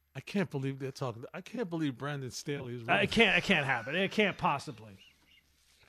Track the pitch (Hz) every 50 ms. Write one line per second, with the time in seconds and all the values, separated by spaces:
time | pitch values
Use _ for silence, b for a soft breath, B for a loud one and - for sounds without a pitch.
0 | _ _ _ 135 - - - 202 170 - - 139 135 135 135 135 139 131 - -
1 | 139 123 104 113 135 - - 202 185 - - 247 226 170 170 160 156 143 120 110
2 | 131 143 147 139 131 120 - - - 151 143 135 131 120 120 123 113 - 180 202
3 | 202 - - 214 233 190 175 175 - - 190 156 143 135 131 117 107 135 156 185
4 | 196 185 - 214 208 180 - - 254 269 240 - - 151 117 107 117 104 98 -
5 | - - _ _ _ _ _ _ _ _ _ _ _ _ _ _ _